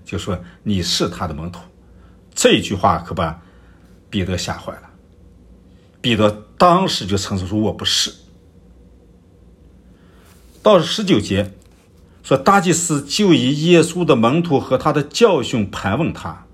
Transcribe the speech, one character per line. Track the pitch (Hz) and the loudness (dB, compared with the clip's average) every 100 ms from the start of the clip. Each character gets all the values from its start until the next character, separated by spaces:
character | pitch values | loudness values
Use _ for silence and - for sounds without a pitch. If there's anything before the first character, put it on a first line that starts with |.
就 | - 95 | -12 -10
说 | - 90 - - | -6 -8 -10 -12
：“你 | - 98 | -4 -4
是 | 85 - 175 | -2 -2 -4
他 | - 90 | -4 -8
的 | |
门 | 76 85 | -8 -12
徒。” | - - _ - - - - _ | -14 -20 _ -20 -20 -20 -20 _
这 | - 254 | 0 2
一 | 151 | 2
句 | - | 0
话 | 95 101 82 | 0 0 0
可 | - | -4
把 | 90 82 80 - - - - - - _ | -6 -6 -6 -16 -20 -20 -20 -20 -20 _
彼 | 104 | -6
得 | 92 90 | -4 -6
吓 | - - | -8 -10
坏 | - | -12
了， | 92 - - _ _ - - - - _ - _ _ | -16 -20 -20 _ _ -20 -20 -20 -20 _ -20 _ _
彼 | 120 | -2
得 | 113 104 - - - | 2 2 0 -10 2
当 | 180 175 190 | 4 4 2
时 | - 92 | -4 -4
就 | 98 | -4
承 | - 98 | -4 -6
认 | 90 | -4
说 | 107 | -2
：“我 | 104 | -2
不 | 82 - | -4 -4
是。” | - - - - - _ _ - - - - _ _ _ _ - _ - - - - _ - - - - - | -2 -4 -8 -20 -20 _ _ -20 -20 -20 -20 _ _ _ _ -20 _ -20 -20 -20 -20 _ -20 -20 -20 -20 -2
到 | 214 196 | 4 4
十 | 156 - | 4 -4
九 | 196 113 | 0 0
节 | 98 98 98 - _ _ _ _ _ _ | 2 -2 -4 -8 _ _ _ _ _ _
说， | - 135 | -2 0
大 | 214 196 | 4 4
祭 | 180 | 4
司 | 143 - 147 | 0 0 -4
就 | 139 - 208 | -4 0 4
以 | 139 123 147 160 | 4 2 0 4
耶 | 170 | 4
稣 | 170 180 | 4 0
的 | 160 | 2
门 | 131 117 156 | 4 4 2
徒 | 170 135 | 0 0
和 | - 127 | 0 -2
他 | 160 | 0
的 | 147 | -2
教 | 143 - 226 165 | -4 2 4 4
训 | 110 120 101 | 0 -4 -4
盘 | - 98 113 | -6 -4 -2
问 | 135 | -4
他。 | 78 87 82 - | -6 -12 -14 -20